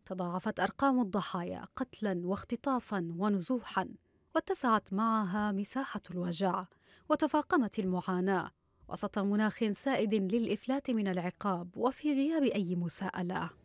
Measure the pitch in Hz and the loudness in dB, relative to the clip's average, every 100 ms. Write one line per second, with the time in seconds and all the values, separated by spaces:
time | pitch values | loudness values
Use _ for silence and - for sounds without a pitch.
0 | - 185 175 180 220 - 196 - 277 254 | -8 -4 -2 -2 -2 0 -2 2 4 4
1 | 202 196 - 180 180 180 - - 262 - | 2 0 -2 -4 -4 -6 -10 -8 -8 -4
2 | 208 175 175 190 - 233 285 254 - 196 | -2 0 -2 -4 -4 -4 0 -2 -2 -4
3 | 170 170 208 196 170 247 - 190 - - | -2 0 2 2 2 -2 -2 -4 -4 -8
4 | _ _ _ 330 - 370 254 214 - 196 | _ _ _ -2 0 0 2 2 2 0
5 | 226 220 190 208 208 196 202 262 269 - | 2 2 2 0 0 0 -2 -4 -4 -8
6 | - 175 180 165 190 185 185 _ _ - | -6 -4 -2 0 0 0 -6 _ _ -18
7 | - 302 311 311 - 339 214 - 185 180 | 0 2 4 2 2 2 2 0 0 0
8 | 190 180 185 185 160 - _ _ - - | 0 0 2 2 -2 -10 _ _ -10 -6
9 | 202 208 196 208 214 - 220 196 269 262 | -4 -2 2 2 2 2 0 0 0 2
10 | 214 214 190 233 226 226 - 277 269 220 | 2 2 2 0 0 -2 -2 -2 0 0
11 | 196 180 180 - 202 175 180 - 240 - | 0 0 -2 -4 -2 -2 -4 -2 0 0
12 | 302 277 285 320 269 214 175 175 175 - | 0 2 2 4 2 2 0 0 -2 -2
13 | 190 - 175 185 170 - | -4 -4 -4 -4 -6 -10